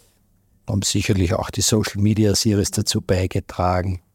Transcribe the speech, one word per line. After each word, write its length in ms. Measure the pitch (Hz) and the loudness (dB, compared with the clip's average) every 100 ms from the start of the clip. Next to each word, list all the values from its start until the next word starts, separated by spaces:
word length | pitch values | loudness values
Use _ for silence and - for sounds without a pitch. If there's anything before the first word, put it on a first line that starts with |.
| _ _ _ _ _ _ - | _ _ _ _ _ _ -6
Haben 140 | 104 | -4
sicherlich 500 | 95 107 98 98 87 | 0 -2 0 2 2
auch 160 | 92 - | 0 -4
die 120 | - | -2
Social 400 | 101 110 101 101 | 0 0 0 0
Media 340 | 101 107 107 95 | 0 4 2 2
Series 360 | 113 101 95 | 2 2 0
dazu 300 | - 104 107 | -2 -2 -2
beigetragen, 1000 | - 92 95 101 - - 90 90 92 90 - | 0 0 0 -2 -6 -2 0 0 -2 -6 -10